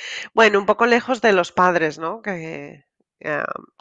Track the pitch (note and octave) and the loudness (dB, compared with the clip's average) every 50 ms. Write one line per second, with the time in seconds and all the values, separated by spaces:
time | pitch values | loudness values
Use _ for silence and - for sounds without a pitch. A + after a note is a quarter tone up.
0 | - - - - - - - A3 A3+ G#3+ G#3 G3+ G3+ F#3+ G#3 - A#3 A#3+ A#3 A#3+ | -16 -14 -14 -14 -14 -4 2 4 4 4 4 2 2 0 0 2 2 2 2 2
1 | - - C4 A3+ - A3+ G3 F#3 F3 - - - F3+ F3+ E3+ E3 D#3+ D#3 C#3+ - | 2 -2 -2 0 2 4 4 4 2 0 0 2 2 4 4 2 0 -2 -4 -6
2 | E3 E3 G3+ A3+ A3 G#3 F#3+ E3+ D#3+ D#3+ D#3+ D3 C#3+ C#3+ - D3 _ _ _ _ | -8 -8 -8 -8 -8 -10 -8 -8 -10 -12 -12 -14 -14 -16 -18 -20 _ _ _ _
3 | _ _ _ _ - D#3 D3+ D3 - - - - - - _ _ | _ _ _ _ -8 -6 -6 -6 -6 -8 -10 -12 -14 -16 _ _